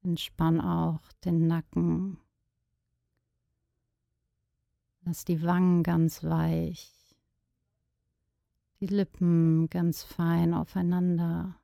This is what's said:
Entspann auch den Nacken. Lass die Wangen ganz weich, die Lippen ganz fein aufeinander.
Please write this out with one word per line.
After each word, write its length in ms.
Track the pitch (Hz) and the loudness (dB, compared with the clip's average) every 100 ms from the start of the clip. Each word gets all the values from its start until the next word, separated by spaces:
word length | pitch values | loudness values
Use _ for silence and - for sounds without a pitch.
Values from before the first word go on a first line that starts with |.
Entspann 580 | 185 170 - - 160 165 | -4 -4 -6 -2 0 2
auch 400 | 175 170 165 156 _ _ | 0 -2 -2 -4 _ _
den 220 | 180 165 160 | -2 2 2
Nacken. 720 | 165 - - 170 165 190 180 _ _ _ _ _ _ _ _ _ _ _ _ _ _ _ _ _ _ _ _ _ _ _ _ _ _ _ _ | 0 -4 -2 0 -2 -4 -10 _ _ _ _ _ _ _ _ _ _ _ _ _ _ _ _ _ _ _ _ _ _ _ _ _ _ _ _
Lass 200 | 175 170 | -10 -10
die 180 | - 170 | -4 -2
Wangen 400 | 170 180 185 175 | 0 2 4 4
ganz 400 | 170 165 165 - | 2 2 2 0
weich, 960 | 160 165 165 160 165 170 - _ _ _ _ _ _ _ _ _ _ _ _ _ _ _ _ _ _ _ | -4 0 0 -2 -4 -8 -18 _ _ _ _ _ _ _ _ _ _ _ _ _ _ _ _ _ _ _
die 80 | 190 | -4
Lippen 840 | 202 190 - 175 170 165 160 160 | -2 -2 0 2 4 4 4 2
ganz 360 | 175 170 156 | 0 -2 -2
fein 500 | - - 170 170 170 | -8 -4 0 2 2
aufeinander. 1040 | 170 165 190 175 180 180 175 170 170 175 175 | 0 -4 -4 -2 0 0 0 -2 -4 -8 -12